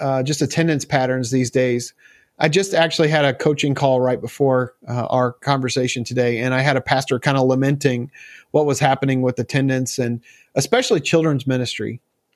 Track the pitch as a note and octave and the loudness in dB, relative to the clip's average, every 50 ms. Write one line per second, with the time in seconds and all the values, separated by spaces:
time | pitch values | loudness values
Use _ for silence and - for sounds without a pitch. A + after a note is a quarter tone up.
0 | - C#3 C3+ C3 C3 C3+ D3+ - D#3 - - - E3 E3 D#3 C#3 - - - C#3 | -4 -2 -2 0 -2 -2 -2 0 -2 -2 0 0 0 0 0 -2 -2 -2 -2 0
1 | B2+ B2 B2+ C3 B2+ A2+ B2+ C3 B2+ A#2+ - C3+ B2+ B2+ B2 A#2+ A#2 - - _ | 0 0 -2 -2 -2 -2 0 0 0 0 0 0 2 2 0 -2 -4 -8 -14 _
2 | _ _ _ _ _ _ _ - C#3+ D#3+ D3+ F#3 G3 F#3+ G3 E3 E3 E3 D#3 - | _ _ _ _ _ _ _ -2 0 2 2 2 0 0 2 2 2 2 2 2
3 | E3 D3+ D#3 D#3 D3 C#3 B2+ - - D3+ D3+ C#3 - D3 C#3 - D3 C#3 C3 B2+ | 2 2 2 2 2 2 0 0 0 0 0 0 0 -2 0 0 0 2 2 2
4 | B2+ B2+ B2+ - - A#2 - - C#3+ C3+ C3 B2+ B2+ A#2+ - _ - - A#2+ B2 | 2 0 0 -2 -4 -8 -4 0 0 2 2 2 0 -2 -6 _ -12 -8 -6 -4
5 | A#2 - - B2+ B2+ B2 B2 _ - - C#3+ C3+ C3 B2 - C#3 B2+ B2+ - B2+ | -4 0 0 0 0 0 -2 _ -2 -2 0 0 0 -2 -2 -2 -2 -2 -2 -4
6 | A#2 - B2 B2+ B2 A#2+ A#2+ A2 A#2+ B2+ C3 C3 C3 D3 C#3 C3 - - C#3+ C3 | -6 -4 -2 0 0 0 0 0 -2 0 0 0 2 2 2 0 0 0 0 -2
7 | B2+ - C#3 B2 - D3+ C#3 C3+ C3 C3 C3 B2+ C3+ C3+ D3 C#3 - C#3 B2 A#2+ | 0 0 -2 -2 0 0 2 2 2 2 2 2 2 0 0 0 0 0 0 -2
8 | A#2+ C#3 - - - - - - - _ - D3+ D3+ D3 C#3 - D3+ C#3 C3+ C3+ | -4 -8 -12 -18 -20 -20 -20 -20 -8 _ 0 2 2 2 0 0 2 0 0 0
9 | - C#3 C3+ C3 B2+ B2+ B2 - A#2+ - - C#3+ C3+ C3+ C3 C3 B2+ B2 - - | 0 0 0 0 0 0 0 -2 -4 -2 0 0 0 2 0 0 -2 -4 -4 -4
10 | B2 A#2 A#2+ A#2 - - - _ _ _ - - C#3 - - B3 B3+ - A3 E3+ | -4 -4 -4 -6 -8 -14 -20 _ _ _ -4 -4 -2 2 2 2 2 2 0 0
11 | - - - E3 D#3+ D#3+ D3 C3+ A#2+ - C3 B2+ B2+ A#2 - - A2 G#2+ A2+ B2 | 0 2 2 2 2 2 0 0 0 -2 -2 -2 -2 -4 -6 -6 -8 -8 -8 -10
12 | _ _ _ _ _ _ _ | _ _ _ _ _ _ _